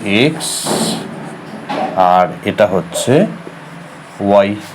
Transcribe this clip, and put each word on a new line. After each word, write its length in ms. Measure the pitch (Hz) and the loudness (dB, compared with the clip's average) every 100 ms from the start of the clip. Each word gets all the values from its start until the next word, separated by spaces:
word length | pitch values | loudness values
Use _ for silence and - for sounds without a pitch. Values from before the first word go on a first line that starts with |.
| 101 | 0
এক্স 420 | 101 147 165 - - - - - - - - - - - - - - - - | 2 2 0 -6 -6 -4 -2 -2 -4 -8 -12 -12 -14 -14 -14 -8 -6 -2 2
আর 320 | 90 90 87 85 104 | 4 4 2 0 -2
এটা 200 | 95 90 | 2 2
হচ্ছে 580 | 95 82 - - 143 220 - - - - - - - - - | 2 -2 -4 2 4 4 -2 -14 -16 -16 -18 -18 -18 -16 -4
ওয়াই। 340 | 101 101 98 104 - | 4 6 6 0 -8